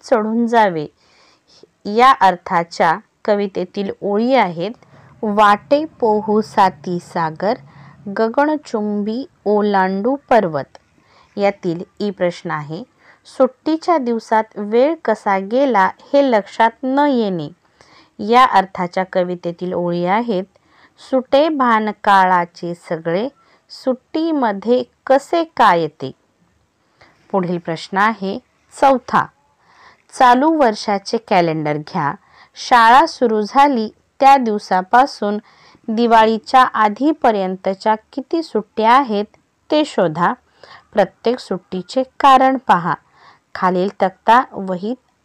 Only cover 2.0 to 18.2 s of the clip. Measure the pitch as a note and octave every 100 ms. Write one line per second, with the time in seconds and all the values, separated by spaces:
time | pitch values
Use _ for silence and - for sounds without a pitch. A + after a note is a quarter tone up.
2 | B3+ C4 F#3+ F3 - F3 E3+ - F3 F3+
3 | - _ - G#3 G3+ F#3+ F3+ G3+ G3 -
4 | G3+ G3+ A#3+ C4 F#3+ E3 F#3+ A#3+ _ _
5 | _ _ G#3+ G#3 G#3 G#3 - C#4+ D#4 -
6 | A3+ G#3+ G3+ G#3+ G#3+ - F#3+ F#3 F#3 F3
7 | - F3+ D#3+ D#3 G3 B3 - - - -
8 | G3+ G3 A3+ A#3 D4 D4+ - A3 G#3 G#3
9 | G#3 A#3 - _ G3 G#3 G#3 G3 F#3+ G3
10 | A3+ C#4 - A#3+ F#3 D3 C3 - _ _
11 | _ _ _ G#3 G3+ G3+ F3+ E3 - -
12 | G#3 F#3 F3 - F3 D#3 D3 E3 B3+ _
13 | _ _ _ - C4 - - D#4+ - D#4+
14 | A#3+ A#3 - A3 A3 - G#3 A#3 C#4+ D#4+
15 | - - G#3 G3 G3 B3 C#4 A3+ F#3+ -
16 | - C#4+ C#4 A3 - - A3+ - B3+ C4+
17 | D4 B3 G#3 F3 D3 F3+ _ _ _ _
18 | _ -